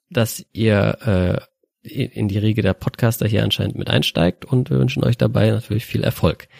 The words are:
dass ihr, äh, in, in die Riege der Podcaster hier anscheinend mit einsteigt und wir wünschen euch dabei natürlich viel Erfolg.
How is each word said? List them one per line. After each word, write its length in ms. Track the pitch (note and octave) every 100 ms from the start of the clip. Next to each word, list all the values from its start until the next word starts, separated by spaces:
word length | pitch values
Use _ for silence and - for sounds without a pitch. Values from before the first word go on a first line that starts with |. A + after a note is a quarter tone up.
| -
dass 360 | - A2+ - -
ihr, 880 | - A2 G2+ G#2+ - - F#2 F2+ - - _ _ _
äh, 60 | -
in, 220 | - A#2
in 160 | A2 G#2
die 80 | G2+
Riege 240 | G#2+ G#2+
der 120 | G2
Podcaster 540 | - - - A#2 - G#2+
hier 160 | G#2
anscheinend 340 | G#2+ - G2+ -
mit 120 | -
einsteigt 560 | A#2+ - - E2+ - -
und 240 | B2+ -
wir 80 | C3
wünschen 260 | B2+ C3
euch 140 | B2 B2
dabei 320 | A#2+ A2+ A2
natürlich 360 | A2 - G#2+ -
viel 180 | A2
Erfolg. 440 | - - E2+ - -